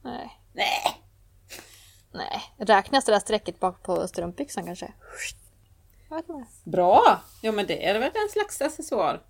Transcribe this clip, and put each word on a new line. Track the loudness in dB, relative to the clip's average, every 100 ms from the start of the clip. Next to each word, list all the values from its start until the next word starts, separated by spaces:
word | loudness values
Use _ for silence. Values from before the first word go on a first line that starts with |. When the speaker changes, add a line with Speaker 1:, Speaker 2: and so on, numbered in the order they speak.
Speaker 1:
Nej. | -12 -12 -14 -20 _
Speaker 2:
Nej. | -4 -2 -2 -4 -6 _ _ _ _ _ -20 -20 -20 -20 _ _
Speaker 1:
Nej. | -12 -8 -10 -12 _
Räknas | 4 4 4 0 4
det |
där | 2
strecket | 2 -4 -4 -4
bak | -4 -4
på | -4 -2 -2
strumpbyxan | -4 -8 -8 -8 -8 -10
kanske? | -12 -14 -18 -20 -12 -12 -14 _ _ _ _ _ _ _
Jag | -12
vet | -10
inte. | -14 -16 -18
Speaker 2:
Bra! | -2 4 8 8 8 4 -2 -6
Ja, | -4
men | -2 -2
det | -2 0
är | 0
väl | 0 -2
en | -4
slags | -2 -4 -4
accessoar. | -4 -4 -4 0 0 -2 _